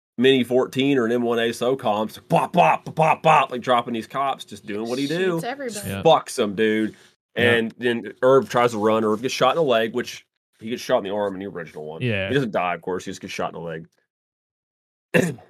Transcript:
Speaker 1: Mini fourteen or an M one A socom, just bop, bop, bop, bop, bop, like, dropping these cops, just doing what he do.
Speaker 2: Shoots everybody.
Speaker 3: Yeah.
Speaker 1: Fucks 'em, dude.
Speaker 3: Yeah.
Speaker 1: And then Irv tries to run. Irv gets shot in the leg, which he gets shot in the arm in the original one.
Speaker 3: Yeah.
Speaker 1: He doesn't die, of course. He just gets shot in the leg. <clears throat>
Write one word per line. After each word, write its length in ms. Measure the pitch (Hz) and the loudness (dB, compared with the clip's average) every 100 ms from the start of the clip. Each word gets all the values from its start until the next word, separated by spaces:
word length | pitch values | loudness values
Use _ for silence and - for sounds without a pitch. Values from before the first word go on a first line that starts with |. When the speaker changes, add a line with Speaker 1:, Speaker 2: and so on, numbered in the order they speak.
| _ - | _ 2
Speaker 1:
Mini 240 | 127 135 | 4 4
fourteen 540 | 120 123 127 139 135 139 | 4 2 0 0 2 2
or 80 | 113 | 2
an 60 | |
M 80 | 123 | 0
one 160 | 120 117 | 0 0
A 100 | 117 | -2
socom, 580 | 113 120 135 117 104 110 | -2 -2 0 0 0 -2
just 200 | - - | -6 -2
bop, 240 | 165 139 | 0 2
bop, 300 | 175 165 - - | 2 4 2 -2
bop, 80 | - | 0
bop, 280 | 160 143 | 2 2
bop, 280 | 160 151 131 | 4 4 4
like, 100 | 127 | 0
dropping 320 | 113 120 123 117 | 2 2 2 -4
these 100 | 110 | -6
cops, 380 | 139 139 131 - | -4 -4 -6 -10
just 200 | 101 104 | -16 -10
doing 220 | 104 117 | -6 -4
what 100 | 127 | -4
he 80 | 139 | -2
do. 240 | 165 185 170 | -2 -2 -2
Speaker 2:
Shoots 40 | 165 | -4
everybody. 420 | 277 262 208 196 | -8 -8 -8 -8
Speaker 3:
Yeah. 140 | 98 | 0
Speaker 1:
Fucks 340 | 165 156 - - | 4 4 2 -2
'em, 180 | 107 98 | -2 0
dude. 380 | 110 107 110 - _ _ _ - | 2 2 -2 -6 _ _ _ 0
Speaker 3:
Yeah. 140 | 120 | 2
Speaker 1:
And 200 | 117 113 - | 2 0 -2
then 340 | 120 117 104 - | -2 -2 -6 0
Irv 260 | 127 135 107 | 4 6 4
tries 220 | 127 120 | 2 2
to 40 | 113 | 2
run. 260 | 107 110 110 | 2 2 2
Irv 160 | 107 | 0
gets 100 | 123 | -4
shot 180 | - 127 | 0 0
in 40 | 143 | 2
the 80 | |
leg, 300 | 156 113 113 120 | 2 2 0 -4
which 320 | 113 - - _ _ _ | -6 -10 -20 _ _ _
he 100 | 110 | -10
gets 120 | 120 | -8
shot 140 | - 127 | -2 -2
in 60 | 98 | 0
the 40 | |
arm 240 | 104 101 92 | -2 -2 -4
in 40 | |
the 80 | 98 | -10
original 380 | 87 78 - 78 | -10 -14 -14 -12
one. 160 | 78 | -6
Speaker 3:
Yeah. 240 | 123 101 98 | -4 -2 -2
Speaker 1:
He 60 | 131 | -2
doesn't 160 | 127 | -2
die, 240 | 98 90 87 | -2 -2 -4
of 60 | |
course. 240 | - 92 95 | -6 -8 -8
He 60 | |
just 100 | 90 | -12
gets 120 | 98 | -12
shot 220 | - 87 82 | -8 -8 -8
in 60 | |
the 0 | |
leg. 260 | 85 80 82 _ _ _ _ _ _ _ _ _ _ _ _ | -10 -12 -14 _ _ _ _ _ _ _ _ _ _ _ _
<clears throat> 260 | - 175 127 - | -2 -2 -6 -16